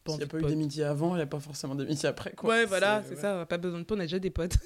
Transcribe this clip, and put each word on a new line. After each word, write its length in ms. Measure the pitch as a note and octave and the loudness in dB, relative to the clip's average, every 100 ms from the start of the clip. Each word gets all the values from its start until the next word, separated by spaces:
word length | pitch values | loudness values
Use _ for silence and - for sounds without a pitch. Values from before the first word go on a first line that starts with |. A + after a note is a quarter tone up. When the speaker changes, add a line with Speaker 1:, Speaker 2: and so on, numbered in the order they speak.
Speaker 1:
pas 80 | - | -6
Speaker 2:
S'il 60 | D3+ | -4
y 40 | |
a 20 | D3 | -2
Speaker 1:
envie 40 | |
Speaker 2:
pas 60 | D#3+ | 0
Speaker 1:
de 40 | |
Speaker 2:
eu 40 | D3+ | 2
Speaker 1:
potes. 60 | |
Speaker 2:
d'amitié 320 | D#3 D3+ D3 | 2 0 0
avant, 320 | D3 D3 E3+ F3+ | 0 2 2 2
il 40 | |
y 40 | |
a 40 | C#3+ | 0
pas 120 | D3 | -4
forcément 360 | D3 C#3 C#3 C#3 | -8 -8 -4 -4
d'amitié 320 | C#3 D3 D3 | -2 0 0
après, 240 | C#3 - | -2 -6
quoi. 160 | - A3 | -2 2
Speaker 1:
Ouais, 160 | A3+ A3 | 4 4
voilà, 360 | F#3+ G3 G#3+ | 4 4 2
Speaker 2:
C'est, 60 | E3 | 0
Speaker 1:
c'est 60 | - | -4
Speaker 2:
ouais. 60 | |
Speaker 1:
ça, 160 | G3+ F#3+ | -2 -2
on 40 | |
a 40 | E3 | -2
pas 120 | F3 | -2
besoin 220 | F3+ E3+ | -2 -4
de 60 | E3+ | -2
potes, 120 | G#3+ | -2
on 40 | |
a 40 | E3 | 0
déjà 140 | F#3 | -2
des 100 | F#3 | -2
potes. 280 | - F3 - | -2 0 0